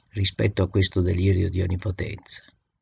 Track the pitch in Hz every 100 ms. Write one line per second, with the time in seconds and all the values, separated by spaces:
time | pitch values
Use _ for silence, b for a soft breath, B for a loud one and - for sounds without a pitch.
0 | _ 101 95 - 104 101 92 104 95 95
1 | 90 87 95 95 90 90 90 90 104 90
2 | - 95 - - - _ _ _